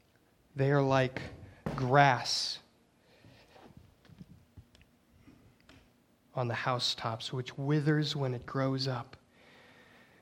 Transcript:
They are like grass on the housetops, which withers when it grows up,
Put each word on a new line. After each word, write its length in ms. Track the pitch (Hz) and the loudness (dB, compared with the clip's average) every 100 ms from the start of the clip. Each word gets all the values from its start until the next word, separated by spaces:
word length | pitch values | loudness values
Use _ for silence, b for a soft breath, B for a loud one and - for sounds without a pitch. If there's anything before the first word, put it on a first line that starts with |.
| _ _ _ _ _ 143 | _ _ _ _ _ 0
They 160 | 135 | 2
are 100 | 143 | 4
like 400 | 135 135 131 - - - b b - 139 | 4 4 2 -2 -12 -16 b b -8 -4
grass 840 | 127 139 143 120 - - - - - _ _ _ b b b b b b b - - _ - - - - _ - - - _ _ _ _ - - - _ - - - _ _ _ _ | 4 6 8 6 0 -4 -4 -8 -16 _ _ _ b b b b b b b -20 -20 _ -20 -20 -20 -20 _ -20 -20 -20 _ _ _ _ -20 -20 -20 _ -20 -20 -20 _ _ _ _
on 140 | - 120 | -4 -4
the 60 | |
housetops, 800 | 113 - 123 - - 120 113 - | -2 -2 -2 -2 -4 -6 -6 -8
which 240 | 131 123 - | -8 -8 -6
withers 580 | 139 151 143 151 143 151 | -2 0 2 2 0 -2
when 180 | 131 | -4
it 120 | 123 - | -4 -6
grows 420 | 135 135 135 135 | -2 -2 -2 -4
up, 300 | 123 117 - _ b b b b b b b b b | -6 -8 -18 _ b b b b b b b b b